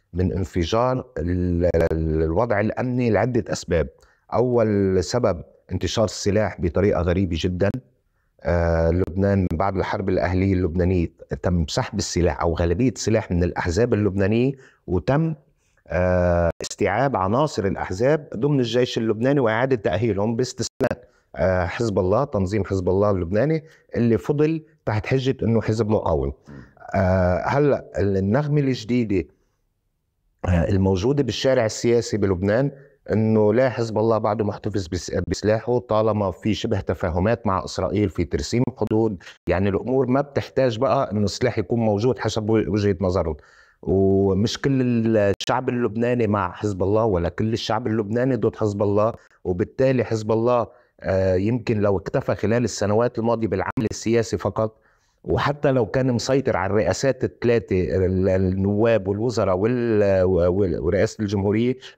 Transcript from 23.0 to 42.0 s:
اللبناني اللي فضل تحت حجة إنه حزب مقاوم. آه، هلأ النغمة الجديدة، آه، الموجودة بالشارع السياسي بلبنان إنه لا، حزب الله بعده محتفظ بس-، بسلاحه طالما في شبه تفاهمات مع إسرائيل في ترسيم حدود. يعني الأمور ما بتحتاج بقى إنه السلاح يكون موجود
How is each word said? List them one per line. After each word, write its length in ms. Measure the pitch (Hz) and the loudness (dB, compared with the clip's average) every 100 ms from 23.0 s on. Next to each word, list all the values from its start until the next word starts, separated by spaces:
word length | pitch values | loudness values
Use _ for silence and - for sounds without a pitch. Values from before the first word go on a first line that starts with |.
| 104 | 2
اللبناني 540 | 95 85 104 143 160 151 - _ - | 0 0 0 0 -2 -6 -20 _ -2
اللي 220 | 117 107 | 2 2
فضل 440 | - 147 156 160 - _ - | 0 0 0 -2 -8 _ -4
تحت 200 | 107 - | -4 0
حجة 300 | 135 127 131 | -2 0 -2
إنه 180 | 113 113 | 0 0
حزب 280 | 107 110 107 | 0 0 2
مقاوم. 440 | 104 - 76 69 - - 69 - - - | 0 2 0 -2 -6 -14 -20 -20 -20 -4
آه، 480 | 95 92 95 90 90 - | 0 2 4 2 0 0
هلأ 380 | 139 147 110 - 78 | 0 2 0 -2 -2
النغمة 640 | 98 95 98 131 147 147 | 0 0 2 0 0 0
الجديدة، 680 | 135 117 110 123 110 95 78 _ _ _ _ _ _ _ _ _ _ _ | 0 -2 -2 0 0 0 -2 _ _ _ _ _ _ _ _ _ _ _
آه، 240 | 90 87 78 | -2 0 2
الموجودة 540 | 98 95 95 117 143 | 2 2 2 0 0
بالشارع 420 | 131 - 135 131 110 | -2 0 0 2 0
السياسي 500 | - 120 117 - 104 | 0 2 2 0 0
بلبنان 540 | 98 90 98 113 143 - - _ - | 0 2 2 2 0 -4 -20 _ -2
إنه 420 | 104 110 107 104 | 0 2 4 4
لا، 160 | 113 131 | 4 2
حزب 280 | 120 113 107 | 0 -2 0
الله 200 | 113 107 | 2 2
بعده 260 | 110 110 | 0 -2
محتفظ 420 | 101 - 107 101 85 | -2 -4 -6 -4 -4
بس-، 260 | 90 - 95 85 | -6 -4 -4 -4
بسلاحه 500 | 82 101 110 - 123 | -2 0 0 0 -2
طالما 520 | - 107 110 104 95 | 0 0 2 0 -2
في 240 | - 110 | -2 -2
شبه 260 | 95 113 98 | -2 -2 -2
تفاهمات 640 | - 90 90 87 101 117 104 | -4 -4 -2 0 0 0 -2
مع 180 | 92 | -2
إسرائيل 440 | 73 - 92 101 101 | -4 -4 -2 0 0
في 160 | - | -2
ترسيم 380 | 85 73 - 117 127 - | -4 -4 -2 -2 -2 -2
حدود. 460 | 107 110 113 90 - - - | -2 0 0 -4 -14 -10 -2
يعني 220 | 87 101 | 0 0
الأمور 380 | 95 113 131 123 | 0 0 0 2
ما 140 | 135 | 0
بتحتاج 580 | 143 120 - 127 131 107 | 0 -4 -4 0 0 0
بقى 340 | 135 135 127 | 0 0 0
إنه 120 | 104 | -2
السلاح 340 | 101 - 123 113 | -2 0 -2 -2
يكون 220 | 95 117 | -2 0
موجود 380 | 110 101 | 0 2